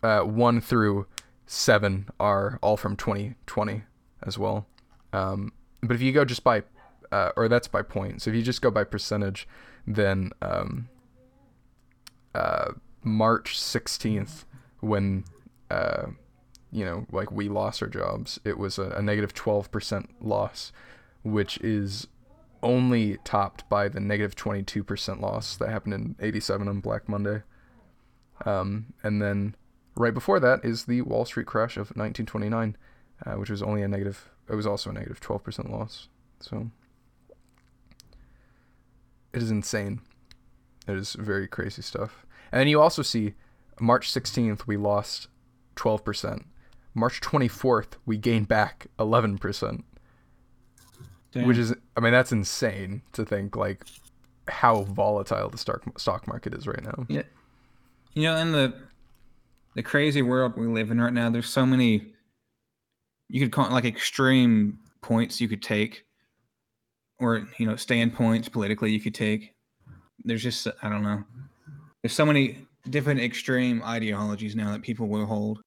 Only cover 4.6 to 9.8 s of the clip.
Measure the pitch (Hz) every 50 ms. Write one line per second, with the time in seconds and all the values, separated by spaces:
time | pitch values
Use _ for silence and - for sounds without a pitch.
4.6 | 104 _ _ _ _ _ _ _ _ _ - 98 95 95 98 98 101 107 _ -
5.6 | - _ _ _ - 113 123 117 127 131 131 147 143 127 123 - - 127 117 107
6.6 | - - _ - - - _ _ - - - 101 92 87 - - 117 113 117 120
7.6 | - - - 98 101 - - 101 98 98 - - - 117 110 117 113 123 123 -
8.6 | - 123 101 107 101 - - 104 - - 107 104 104 98 95 - - - - -
9.6 | - - - -